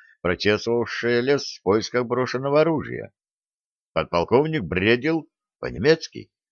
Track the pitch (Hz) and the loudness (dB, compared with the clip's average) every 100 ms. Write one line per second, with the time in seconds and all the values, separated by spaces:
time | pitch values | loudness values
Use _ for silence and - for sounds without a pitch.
0 | _ _ 87 87 104 104 117 117 113 - | _ _ -4 0 0 0 0 -2 -2 -4
1 | 120 120 127 143 - - 92 110 98 123 | 0 0 2 0 -2 -4 0 0 0 -4
2 | 120 127 123 123 139 147 160 151 - 60 | -2 -2 -2 -4 0 2 2 0 -4 -10
3 | - _ _ _ _ _ _ _ _ 80 | -12 _ _ _ _ _ _ _ _ -4
4 | 76 87 85 120 156 156 82 90 104 123 | -2 0 2 2 2 -2 -2 0 2 2
5 | 143 160 147 _ _ _ 127 123 127 165 | 2 -2 -4 _ _ _ -10 0 2 2
6 | - - - _ _ | 0 -16 -18 _ _